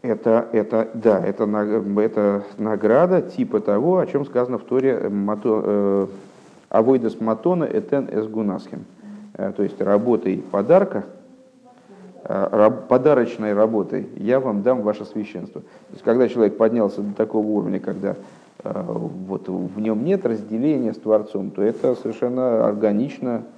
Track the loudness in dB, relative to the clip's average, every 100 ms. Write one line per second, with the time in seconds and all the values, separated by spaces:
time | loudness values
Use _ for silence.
0 | -2 -2 2 2 2 0 2 0 -2 2
1 | 4 4 2 -2 0 0 0 -2 0 0
2 | 0 2 0 0 -4 -6 -4 0 4 4
3 | 4 2 0 -4 -2 0 0 0 2 2
4 | 0 -2 -2 -2 -2 -4 -2 0 2 0
5 | -2 -2 -2 -2 0 0 2 2 2 2
6 | 0 -6 -20 -20 -20 -20 _ 2 4 4
7 | 2 -4 -2 0 0 0 0 -2 0 -2
8 | -2 -4 -4 -2 -2 -4 -8 -14 -16 -20
9 | -20 -18 -16 -8 -6 -2 -4 -2 2 2
10 | 4 0 0 -4 -2 -4 4 4 4 -4
11 | -8 -16 -20 -20 -20 _ -20 -20 _ -20
12 | -20 -18 -6 -2 0 6 6 4 2 4
13 | 6 4 2 -2 -2 2 2 2 -2 -6
14 | -8 -8 0 0 0 0 0 0 0 -4
15 | -6 -8 -8 -10 -12 -14 -18 -20 -20 -6
16 | 0 2 2 4 2 4 2 4 0 0
17 | -8 -4 -2 0 0 0 0 -4 -4 -6
18 | -6 -6 -12 -20 -20 _ -8 -6 -6 -6
19 | -6 -10 -8 -8 -6 -6 -6 -4 -2 -2
20 | 0 0 0 -4 -4 -2 0 0 -2 -4
21 | 2 2 2 -6 -6 0 0 2 0 0
22 | -4 -4 -2 0 0 2 2 2 0 2
23 | -2 -4 -6 -6 -8